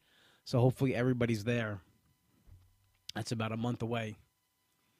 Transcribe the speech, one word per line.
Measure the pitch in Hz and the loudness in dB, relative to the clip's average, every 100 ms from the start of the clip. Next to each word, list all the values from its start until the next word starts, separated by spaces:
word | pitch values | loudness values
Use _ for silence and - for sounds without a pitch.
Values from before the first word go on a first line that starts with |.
| _ _ _ _ | _ _ _ _
So | - 127 | 0 4
hopefully | 127 - 135 | 6 4 2
everybody's | 107 127 123 117 110 | 2 0 2 2 0
there. | 107 120 110 98 - _ _ _ _ _ - - - _ _ _ - | 0 -2 -2 -6 -12 _ _ _ _ _ -20 -20 -20 _ _ _ -12
That's | 113 113 | -8 -4
about | 113 110 | -2 -2
a | 113 | -2
month | 120 117 | -4 -4
away. | 113 120 110 95 _ _ _ _ _ _ _ _ | -2 -4 -4 -8 _ _ _ _ _ _ _ _